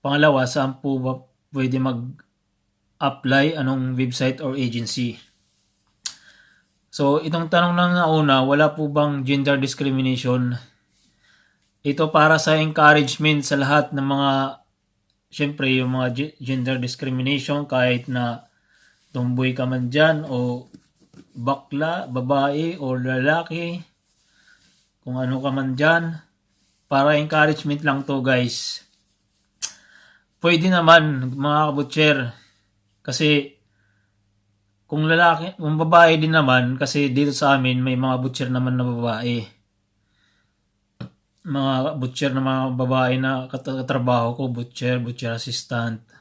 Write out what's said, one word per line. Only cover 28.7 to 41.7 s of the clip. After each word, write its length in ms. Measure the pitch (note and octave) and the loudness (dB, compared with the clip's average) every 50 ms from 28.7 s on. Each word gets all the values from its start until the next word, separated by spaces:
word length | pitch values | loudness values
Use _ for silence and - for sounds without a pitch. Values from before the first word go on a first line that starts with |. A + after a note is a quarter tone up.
| - - - _ _ _ _ _ _ _ _ _ _ _ _ _ _ - - - - - _ _ _ - - _ _ _ _ _ _ _ | -10 -12 -16 _ _ _ _ _ _ _ _ _ _ _ _ _ _ -8 -8 -8 -8 -10 _ _ _ -20 -20 _ _ _ _ _ _ _
Pwede 320 | - E3+ F3 D#3+ E3+ F#3 | 0 2 2 2 2 2
naman, 560 | F#3 F3 E3 D#3+ E3 E3 D#3 D3+ C#3+ C3 C3 B2+ B2+ | 2 4 6 8 8 8 8 4 -2 -2 -4 -6 -4
mga 240 | C#3 C#3 D3 D3 D3+ D#3 D3+ | -2 0 0 2 2 2 0
kabutcher, 640 | C#3 C#3+ C#3 - - D#3 D3+ D3+ D3 C3+ B2 A#2+ - - _ _ _ _ _ _ _ _ _ _ _ _ - | 0 -2 -4 -2 0 2 4 4 4 2 -2 -6 -8 -12 _ _ _ _ _ _ _ _ _ _ _ _ -10
kasi 480 | - A#2+ - D#3+ D3+ D3 C#3+ C#3 - _ _ _ _ _ _ _ _ _ _ _ _ _ _ _ _ _ _ _ _ _ _ _ _ _ _ _ | -6 -4 0 2 2 2 2 0 -4 _ _ _ _ _ _ _ _ _ _ _ _ _ _ _ _ _ _ _ _ _ _ _ _ _ _ _
kung 240 | - D3+ D3+ D#3 D#3 | -8 -4 -2 0 2
lalaki, 480 | E3 E3+ F3 E3+ E3 D#3 E3 F#3 - - | 4 4 4 4 4 2 -2 -10 -10 -6
kung 160 | E3 D3+ D#3 | -4 -2 -2
babae 400 | D#3 D#3+ D#3+ F3 E3+ E3+ E3 D#3+ | 0 2 6 8 8 8 8 6
din 160 | D#3 D#3 D#3 | 4 2 2
naman, 480 | D#3+ D#3+ D3 C3 B2+ B2+ B2 B2 C3 C3 | 2 2 4 4 4 2 2 0 -2 -2
kasi 320 | D3 B2+ - C#3+ C#3+ C3+ | -4 -2 0 0 0 0
dito 240 | B2 C#3 D3 C#3+ C3+ | 2 0 0 0 0
sa 240 | - D3+ C#3 C#3 C3+ | 0 2 2 2 4
amin, 240 | B2+ C3 B2+ B2+ | 2 0 0 0
may 160 | B2+ C3 B2+ B2+ | 0 -2 -2 0
mga 240 | C3 C3 B2+ B2+ | 0 0 0 -2
butcher 280 | C3 C3 B2+ - C3 B2 B2+ | -2 -4 -4 -4 -4 -2 -2
naman 240 | B2+ B2+ B2+ B2+ B2+ | -2 -2 0 0 -2
na 80 | B2 | -2
babae. 560 | B2 A#2+ A#2+ A#2 A#2+ A2 A2 A#2+ A#2+ A#2+ A#2 A2 - _ _ _ _ _ _ _ _ _ _ _ _ _ _ _ _ _ _ _ _ _ _ _ _ _ _ _ _ _ - - - _ _ _ _ _ _ | -2 -4 -4 -4 -4 -4 -4 -4 -4 -4 -4 -6 -10 _ _ _ _ _ _ _ _ _ _ _ _ _ _ _ _ _ _ _ _ _ _ _ _ _ _ _ _ _ -18 -18 -18 _ _ _ _ _ _
Mga 320 | - E3+ C#3 C#3 C3+ C3+ | -10 -6 -4 -2 -2 0